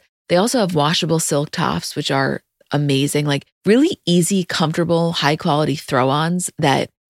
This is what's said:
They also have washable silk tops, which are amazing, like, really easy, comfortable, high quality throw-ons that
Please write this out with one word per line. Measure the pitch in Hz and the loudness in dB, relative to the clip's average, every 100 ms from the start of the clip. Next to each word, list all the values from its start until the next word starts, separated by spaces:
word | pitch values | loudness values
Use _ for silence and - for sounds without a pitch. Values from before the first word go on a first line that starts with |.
| _ _ - | _ _ -2
They | 175 | 0
also | 233 254 | 2 0
have | 185 156 | 0 2
washable | 147 175 160 160 | 0 0 0 -2
silk | - 147 151 | 0 -2 -2
tops, | - 151 170 - - | -2 -2 -2 -6 -8
which | - | -4
are | 135 135 135 - _ _ | -2 -2 -4 -10 _ _
amazing, | 147 147 135 143 147 147 | -2 0 0 0 -2 -2
like, | 139 - _ 190 | -4 -6 _ 2
really | 233 330 403 - | 4 4 0 0
easy, | 175 170 196 | 2 2 0
comfortable, | 175 - 156 165 170 165 170 | -2 -2 -2 0 0 0 0
high | 165 143 151 | 0 -2 0
quality | 170 147 151 147 | 0 0 0 -4
throw-ons | - 139 131 147 160 180 - - | -2 0 2 0 0 -2 -6 -2
that | 151 135 120 _ _ | 0 0 -2 _ _